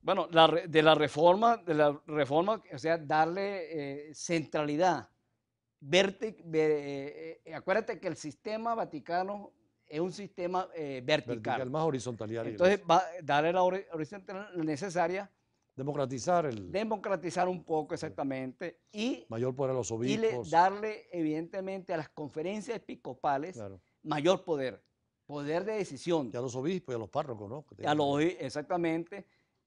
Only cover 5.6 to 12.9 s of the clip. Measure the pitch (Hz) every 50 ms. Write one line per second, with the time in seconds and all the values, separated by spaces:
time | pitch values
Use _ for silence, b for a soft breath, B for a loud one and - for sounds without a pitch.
5.6 | _ _ _ - 143 139 160 185 196 196 190 - - - 175 - 170 170 160 156
6.6 | 156 156 151 147 143 143 143 139 139 147 151 156 160 165 165 - - 156 160 143
7.6 | - 180 190 220 226 - 214 151 190 180 151 - - 151 - _ - 214 214 220
8.6 | 226 233 233 220 180 143 - 147 147 - 170 180 190 196 202 208 196 - _ _
9.6 | _ _ _ _ _ - 151 151 175 185 170 202 202 - - 196 175 180 180 185
10.6 | 185 180 - 165 151 143 139 127 123 143 151 147 - 123 120 113 110 139 123 135
11.6 | 131 127 139 156 160 160 139 127 107 127 117 101 110 107 113 117 113 117 110 104
12.6 | 175 185 208 196 196 165